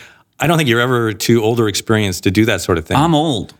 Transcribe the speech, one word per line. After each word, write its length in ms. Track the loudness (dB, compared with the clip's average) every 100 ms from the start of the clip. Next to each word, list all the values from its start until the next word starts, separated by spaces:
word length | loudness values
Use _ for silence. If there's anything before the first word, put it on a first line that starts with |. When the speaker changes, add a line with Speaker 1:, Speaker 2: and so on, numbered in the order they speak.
| -20 _ _ -4
Speaker 1:
I 60 | 0
don't 80 | 0
think 120 | 2
you're 120 | 0
ever 320 | 0 0 -2
too 300 | -4 0 2
old 180 | 2 0
or 80 | 0
experienced 560 | -2 0 0 0 -2
to 60 | -2
do 120 | 2 0
that 140 | 0
sort 140 | -2 -2
of 80 | 0
thing. 100 | 0
Speaker 2:
I'm 180 | 2
old. 400 | 0 0 -4 -8